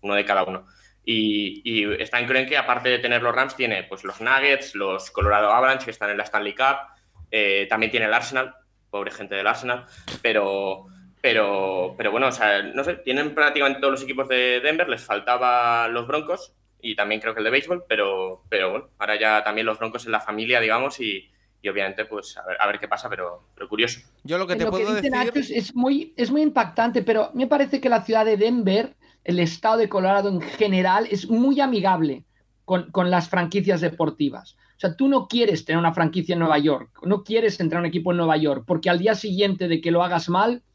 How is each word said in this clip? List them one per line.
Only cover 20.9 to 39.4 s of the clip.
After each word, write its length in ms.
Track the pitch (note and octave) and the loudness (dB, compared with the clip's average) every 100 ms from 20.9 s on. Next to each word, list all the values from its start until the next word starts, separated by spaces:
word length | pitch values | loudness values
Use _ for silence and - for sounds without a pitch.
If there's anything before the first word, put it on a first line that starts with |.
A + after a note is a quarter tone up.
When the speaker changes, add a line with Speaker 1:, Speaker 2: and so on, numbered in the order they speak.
| C#3 | -6
Speaker 1:
y, 300 | A2+ G2 - _ _ _ | -6 -6 -10 _ _ _
y 60 | G2+ | -6
obviamente, 360 | G2 G2 F#2+ | -4 -4 -4
pues, 320 | G#2+ G#2+ F#2+ - | -8 -8 -12 -16
a 100 | F#2 | -10
ver, 100 | F#2 | -2
a 60 | G#2 | 0
ver 120 | G#2 | -2
qué 100 | G#2 | -4
pasa, 200 | G2+ A#2+ | -6 -6
pero, 360 | G2 F2+ F2 _ | -8 -8 -10 _
pero 140 | _ G2+ | _ -10
curioso. 320 | G#2+ A#2+ - - _ | -2 -2 -2 -16 _
Speaker 2:
Yo 140 | C#3 F3 | -6 -6
lo 80 | F#3+ | -4
que 80 | |
Speaker 3:
En 40 | F3+ | -2
Speaker 2:
te 60 | |
Speaker 3:
lo 60 | A3 | -2
que 60 | F#3 | -2
Speaker 2:
puedo 160 | G#3+ | -2
Speaker 3:
dice 160 | G#3+ C#4 | -2 -2
Speaker 2:
decir 0 | |
Speaker 3:
Nacho 280 | B3+ A#3 B3+ | -2 -2 -2
es, 120 | - | -2
es 240 | A#3+ G3 | -4 -4
muy, 380 | B3 B3+ C#4+ E4 - | -2 0 0 -4 -4
es 140 | A3+ | -2
muy 120 | C#4+ | 2
impactante, 600 | D4+ C#4+ G#3 - A#3 A#3+ | 2 2 0 0 0 0
pero 280 | G3+ A3 G#3+ | 0 0 0
me 120 | B3 B3+ | -2 0
parece 340 | C#4+ C#4 C4+ | 2 2 0
que 80 | C4 | 2
la 140 | A3+ | 2
ciudad 220 | - A3 | 2 2
de 120 | A3 G#3 | 4 4
Denver, 580 | G#3+ A#3+ G3 G3 A#3 _ _ _ | 2 2 2 2 0 _ _ _
el 140 | - F3+ | -2 0
estado 400 | E3 - A3 A3+ | 0 0 2 2
de 100 | G#3 | 2
Colorado 400 | G3 F#3 G3+ G3+ | 2 2 2 2
en 120 | F#3 | -2
general, 680 | D#3+ - G#3+ F#3+ F#3 F#3+ A3+ | -4 0 2 4 4 2 2
es 180 | G3 F#3+ | -4 0
muy 320 | A3+ C4 C#4 | 2 4 4
amigable 640 | C4+ A#3 F#3+ F#3 D#3+ C3 - _ _ _ | 2 2 2 2 0 -2 -12 _ _ _
con, 260 | - F#3 F3 | -2 -2 0
con 200 | F#3 F3+ | 0 2
las 180 | F3+ E3+ | 2 2
franquicias 520 | F3+ E3+ G3+ G3 F3+ | -2 0 0 2 2
deportivas. 760 | E3 E3 D#3 - C#3+ - - _ _ _ | 0 0 -2 0 -4 -4 -18 _ _ _
O 40 | |
sea, 160 | F#3 E3 | -4 0
tú 120 | C4+ | 2
no 200 | C4+ - | 2 0
quieres 360 | A#3+ A3+ E3+ | 0 2 2
tener 140 | - E3 | 0 2
una 140 | E3+ | 2
franquicia 400 | E3 D#3+ F3 E3+ | 2 0 0 -2
en 60 | E3+ | 0
Nueva 200 | E3 D3+ | 2 4
York, 320 | D3+ C3+ - - | 4 0 -2 -10
no 200 | E3+ G3+ | -2 -2
quieres 380 | G3+ A3 A3 F#3+ | 0 2 2 0
entrar 180 | E3 E3+ | -2 0
a 40 | |
un 60 | F3 | -2
equipo 240 | E3+ E3+ | -2 0
en 40 | F3 | 0
Nueva 220 | E3 D#3 | 2 2
York, 260 | D#3 C3+ - | 2 0 -2
porque 220 | E3+ F3+ | -2 2
al 100 | F3 | 2
día 160 | G3+ | 2
siguiente 540 | G#3 G#3+ F#3 | 0 -2 0